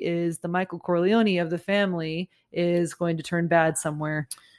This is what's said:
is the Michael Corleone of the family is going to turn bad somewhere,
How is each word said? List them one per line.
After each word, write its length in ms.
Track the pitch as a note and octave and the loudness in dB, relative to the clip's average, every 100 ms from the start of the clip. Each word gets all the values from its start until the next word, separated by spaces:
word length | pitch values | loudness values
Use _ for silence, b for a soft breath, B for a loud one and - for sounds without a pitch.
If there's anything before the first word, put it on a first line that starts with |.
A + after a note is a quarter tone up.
is 360 | - E3+ E3+ E3 | -2 -2 -2 -4
the 100 | E3+ | -4
Michael 300 | F3+ F#3+ F3 | -4 -4 -6
Corleone 600 | - F3 F3+ A3+ G#3+ F3+ | -2 2 4 4 4 2
of 120 | E3 | 0
the 80 | E3+ | -4
family 720 | - G3+ G3+ F3 D#3+ D#3+ F#3 _ _ | 0 0 0 -2 -4 -4 -6 _ _
is 440 | - F3 F3 E3 | -2 0 2 0
going 240 | - E3+ D#3+ | -2 -2 -2
to 40 | |
turn 240 | - F3 E3+ | -2 -2 4
bad 300 | E3+ D#3+ D#3+ | 4 4 0
somewhere, 500 | D#3+ D3+ D3+ D3+ D3 B B | -4 -4 -4 -4 -6 B B